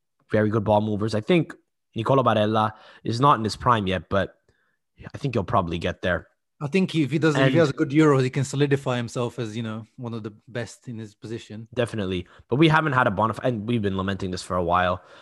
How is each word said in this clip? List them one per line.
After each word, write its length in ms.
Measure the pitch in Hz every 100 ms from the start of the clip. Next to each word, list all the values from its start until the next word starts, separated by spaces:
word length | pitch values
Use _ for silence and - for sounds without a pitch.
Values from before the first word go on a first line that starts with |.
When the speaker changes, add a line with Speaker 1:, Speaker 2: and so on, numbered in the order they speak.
| _ _ _
Speaker 1:
very 200 | 107 107
good 140 | 110
ball 180 | 101 107
movers. 340 | 107 104 110
I 60 | 107
think 320 | - 180 - - _ _ _
Nicola 280 | 117 113 135
Barella 500 | 120 107 107 110 107 - - -
is 180 | - 117
not 160 | 143 123
in 60 |
his 120 | 110
prime 320 | - 127 113 92
yet, 220 | 92 -
but 260 | 98 90 _ _ _ _ _ _ _ -
I 40 | -
think 180 | 139
he'll 80 | 113
probably 340 | 90 101 82 85
get 240 | 90 -
there. 260 | 92 85 - _ _ _
Speaker 2:
I 60 | 143
think 240 | 190 185
he, 120 | 160
if 80 | 135
he 80 | 151
doesn't, 200 | 156 143
if 80 | 135
he 40 |
Speaker 1:
And 60 | 147
Speaker 2:
has 100 | 151
a 40 |
good 200 | - 156
Euro, 240 | 147 156 135
he 120 | 127
can 140 | 143
solidify 540 | 131 139 143 139 139 123
himself 420 | 117 131 120 -
as, 160 | 113
you 80 | 110
know, 220 | 113 110 113
one 180 | - 120
of 100 | 117
the 80 | 107 107 -
best 400 | 113 113 - -
in 80 | 110
his 180 | 107
position. 540 | _ 107 113 - 110 113
Speaker 1:
Definitely. 540 | - 117 110 95 92 85 - _
But 80 | 123
we 100 | 160
haven't 240 | 156 156
had 160 | 127 120
a 40 |
bona 220 | 95 110
fide, 180 | 107 131
and 120 | 117 107
we've 140 | 120
been 140 | 101
lamenting 360 | 95 95 98 95
this 120 | 90
for 140 | - 90
a 60 |
while. 380 | 85 87 90 90 - -